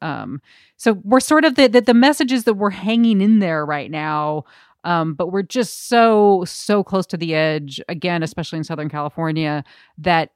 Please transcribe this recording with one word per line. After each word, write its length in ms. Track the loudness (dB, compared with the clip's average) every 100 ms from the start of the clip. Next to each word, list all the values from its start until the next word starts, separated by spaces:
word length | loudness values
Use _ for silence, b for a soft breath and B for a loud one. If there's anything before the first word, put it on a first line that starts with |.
Um, 400 | -10 -10 -12 -14 b b b _
so 160 | -4 -4
we're 160 | 0 0
sort 260 | 4 2 4
of, 80 |
the, 140 | 4 4
the, 140 | 4
the 120 | 4
message 380 | 4 4 2 0
is 140 | 0 0
that 100 | 0
we're 160 | -2
hanging 500 | -2 -2 2 4 4
in 160 | 4 4
there 300 | 2 -2 -2
right 240 | -6 -6
now, 540 | -6 -4 -2 -2 -4 -8 b b b
um, 300 | -2 0 -2
but 180 | -2 -4
we're 120 | -4
just 460 | -4 -4 -4 -8 0
so, 540 | 4 4 6 6 4 0
so 360 | -8 -2 0
close 220 | 0 -4 -4
to 120 | -6
the 180 | -2 0
edge, 440 | 0 -2 -6 -12 -12
again, 360 | -8 -4 -4
especially 340 | -4 -8 -8 -8
in 60 |
Southern 260 | -8 -8 -8
California, 720 | -8 -8 -6 -4 -2 -4 -4 -8 b b -8
that 320 | 0 0 -2